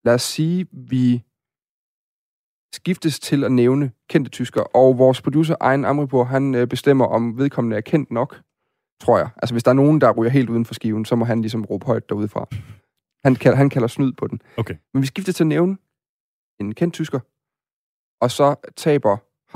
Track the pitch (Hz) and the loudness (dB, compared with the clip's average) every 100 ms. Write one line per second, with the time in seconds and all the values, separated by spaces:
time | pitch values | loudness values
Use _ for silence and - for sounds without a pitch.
0 | 117 123 - - 160 180 180 135 123 127 | 0 0 -2 -4 -2 -2 -6 -14 -6 0
1 | 123 120 - _ _ _ _ _ _ _ | 2 0 -4 _ _ _ _ _ _ _
2 | _ _ _ _ _ _ _ - 170 185 | _ _ _ _ _ _ _ -10 -6 -2
3 | 165 - - 143 120 127 123 139 139 - | -4 -4 -2 -2 2 2 4 2 -2 -8
4 | - 165 123 - 123 110 - 123 131 123 | -4 -2 -2 -8 -6 -4 0 4 6 6
5 | 131 127 - 143 160 - 127 139 117 143 | 4 4 0 0 0 0 0 0 0 -2
6 | 139 131 123 135 139 123 123 127 143 139 | 0 0 0 0 0 0 -2 0 2 2
7 | 120 113 117 113 139 - 117 107 - 156 | 2 0 -2 -2 -4 -2 -4 -4 -2 -2
8 | 131 117 135 - _ _ _ _ _ _ | -2 -4 -6 -8 _ _ _ _ _ _
9 | - 104 80 - 120 117 123 131 143 156 | 2 2 2 -6 -6 0 2 4 4 4
10 | 127 117 117 139 117 117 117 113 110 107 | 4 2 2 0 0 -2 -4 -6 -6 -4
11 | 110 120 117 113 110 113 104 98 - 113 | -2 -2 0 -2 -4 -6 -6 -8 -4 -4
12 | - 104 107 - - - - - _ _ | -4 -6 -6 -8 -10 -14 -16 -20 _ _
13 | _ _ 135 127 131 127 139 139 120 - | _ _ 0 2 2 4 2 2 -2 -2
14 | 135 - 107 110 - - 110 87 _ 135 | -2 -2 -8 -8 -12 -8 -8 -10 _ -4
15 | 135 - 190 180 160 151 180 196 _ _ | -2 -4 -6 -2 0 2 0 -2 _ _
16 | _ _ _ _ _ _ 104 - 170 - | _ _ _ _ _ _ -10 -4 -4 -4
17 | 156 135 - _ _ _ _ _ _ _ | -6 -6 -10 _ _ _ _ _ _ _
18 | _ _ 123 - 143 143 - - 165 147 | _ _ -2 2 0 0 -10 -4 0 2
19 | 110 101 - _ _ | 2 -2 -6 _ _